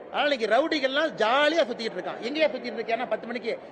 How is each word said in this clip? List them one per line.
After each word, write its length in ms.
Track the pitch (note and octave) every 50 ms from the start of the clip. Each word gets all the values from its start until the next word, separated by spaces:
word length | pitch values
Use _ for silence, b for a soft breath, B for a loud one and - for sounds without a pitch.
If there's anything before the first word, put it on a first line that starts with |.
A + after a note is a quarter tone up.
| - -
அதனால 240 | - G3+ C4+ D4 C#4+
இன்னைக்கு 120 | A#3 A3+
ரவுடிகள்லாம் 800 | G3 G#3+ B3 D#4 D#4+ D#4+ D4+ C4 C4 C4 C#4+ D#4+ D#4 A3 - A3
ஜாலியா 380 | G#3+ B3 C#4 D4 D4 D#4+ E4+ C#4+
சுத்திட்டு 320 | A3 A#3+ - A3+ A3 F3
இருக்கான். 220 | F#3 E3+ F3+ D3 -
எங்கேயா 280 | G#3 A#3+ D4 D#4 D#4 C#4+
சுத்திட்டு 300 | C4 B3+ A#3 B3 G#3+ A3+
இருக்கான்னா, 300 | G#3+ A3 A3+ A#3+ B3+ -
பத்து 180 | A3 A3 -
மணிக்கு, 320 | A#3 A#3+ A#3+ G#3+ A#3 F3+ - B B